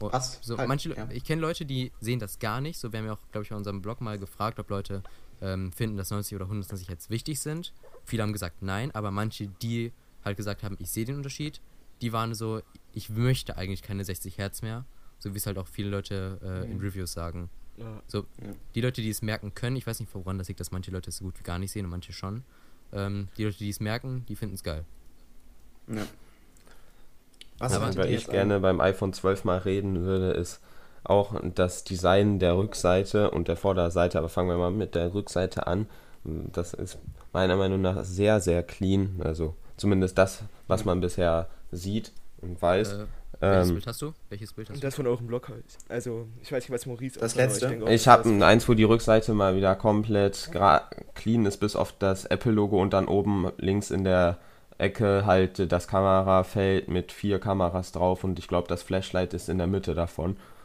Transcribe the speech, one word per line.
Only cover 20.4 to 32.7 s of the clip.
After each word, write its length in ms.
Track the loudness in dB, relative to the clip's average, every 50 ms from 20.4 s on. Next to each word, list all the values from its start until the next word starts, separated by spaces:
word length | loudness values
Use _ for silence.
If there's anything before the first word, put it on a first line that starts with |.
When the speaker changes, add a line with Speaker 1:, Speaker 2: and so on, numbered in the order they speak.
| -6
Speaker 1:
liegt, 120 | -8 -8 -8
dass 100 | -8 -8
manche 180 | -6 -8 -8 -6
Leute 180 | -8 -8 -8 -8
es 80 | -10
so 80 | -8 -8
gut 120 | -10 -10
wie 60 | -8 -8
gar 160 | -6 -6 -6
nicht 120 | -6 -6
sehen 140 | -6 -8 -6
und 60 | -6
manche 220 | -8 -10 -10 -12 -12
schon. 300 | -8 -8 -6 -6 -8 -10 -14 -20 -20 -20 -20 -20 -20 -18 -10 -6
Ähm, 340 | -6 -4 -4 -4 -6 -6 -8 -6
die 60 | -4 -4
Leute, 140 | -4 -4
die 120 | -4 -6 -6
es 100 | -6 -4
merken, 460 | -4 -4 -4 -4 -6 -6 -8 -8 -8
die 80 | -8 -8
finden's 280 | -8 -8 -8 -8 -8 -6
geil. 200 | -6 -6 -6 -8 -12 -16 -18 -18 -20 -20 -20 -20 -20 -20 -20 -20 -20 -20 -20 -20 -20 -20 -20 -12
Speaker 2:
Ja. 180 | -8 -6 -6 -6 -8 -12 -18 -20 -20 -20 -20 -20 -20 -20 -20 -20 -20 -20 -20 -20 -20 -20 -20 -20 -20 -20 -20 _ -20 -20 -20 -20 -20 -10
Was 160 | -6 -2 0 0
Speaker 1:
Aber 120 | 2 2
Speaker 2:
haltet 120 | 0 0
Speaker 4:
Worüber 120 | 0 2 2
Speaker 2:
ihr 60 | 2
Speaker 4:
ich 60 | 0 0
Speaker 2:
jetzt 80 | 0
Speaker 4:
gerne 240 | 0 2 4 4 4
Speaker 2:
an? 60 | 4
Speaker 4:
beim 200 | 4 4 4 6
iPhone 320 | 4 2 2 2 -2 -4 -2
zwölf 300 | 0 2 2 2 2 2
mal 160 | 0 0 2
reden 420 | 2 0 0 0 0 0 -2 0
würde, 300 | 0 0 2 2 2 2
ist 280 | 0 0 -2 -4 -8 -16 -20 -18 -18 -18 -18 -18 -20 -14 2
auch 360 | 4 4 4 4 2 -4 -4 -4 -4 2
das 300 | 2 2 2 0 -6 -8
Design 560 | -6 -6 2 4 6 6 6 6 4 4 4
der 180 | 4 4 4
Rückseite 760 | 4 2 0